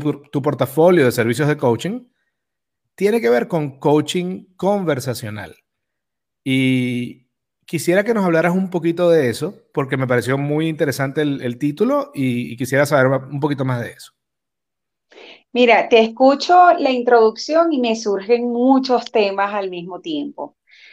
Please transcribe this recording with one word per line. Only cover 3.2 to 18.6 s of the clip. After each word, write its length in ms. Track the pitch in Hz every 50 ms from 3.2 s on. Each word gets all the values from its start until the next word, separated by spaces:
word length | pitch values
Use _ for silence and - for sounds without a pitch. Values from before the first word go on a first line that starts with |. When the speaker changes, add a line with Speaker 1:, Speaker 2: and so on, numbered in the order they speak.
Speaker 1:
que 80 | 233 233
ver 180 | 240 240 - -
con 300 | 180 156 147 135 131 -
coaching 760 | - 147 151 151 151 - - 180 175 180 190 202 - _ _
conversacional. 1000 | - 175 196 208 202 185 160 139 127 127 131 113 - 113 104 107 104 95 80 - _ _ _ _ _ _ _ _ _ _ _ _ _ _ _ _ _ -
Y 800 | 135 131 131 131 131 131 127 123 123 120 123 123 - - _ _ _ _ _ _ _ _ _ _
quisiera 380 | - 175 147 - 175 175 202 202
que 80 | 233
nos 140 | 226 208 190
hablaras 280 | 175 165 160 170 175 180
un 140 | 190 190 175
poquito 400 | - 170 151 170 170 175 175 170
de 220 | 165 156 131 117
eso, 240 | - - 147 196 - - _ _
porque 240 | - 151 135 127 143
me 100 | 131 131
pareció 300 | 120 123 123 107 123 135
muy 320 | 139 143 147 147 156 160 160
interesante 540 | 156 156 160 139 - - 135 135 131 156
el, 180 | 151 143 139 -
el 180 | 131 120 117 -
título 520 | 147 147 147 - 214 254 285 285 - - -
y, 380 | 143 131 131 120 120 120 -
y 40 | 117 123
quisiera 260 | 127 - 131 139 147
saber 220 | 139 151 135 131
un 340 | 131 135 131 131 - 147 139
poquito 240 | 156 147 147 131 131
más 160 | 131 123 120
de 120 | 110 90
eso. 200 | - - - - _ _ _ _ _ _ _ _ _ _ _ _ _ _ _ _ _ _ _ _ _ - - - - - _ _
Speaker 2:
Mira, 380 | - 240 247 233 214 180 - -
te 120 | 240 220
escucho 760 | 226 226 226 - 262 269 285 277 - 349 349 359 359 349 339
la 160 | - 277 269
introducción 840 | 254 247 240 247 240 226 220 220 226 - - 294 302 330 339 330
y 80 | 302 254
me 160 | 240 226 220
surgen 560 | 226 - 208 196 190 190 214 240 233 240 240
muchos 580 | 233 240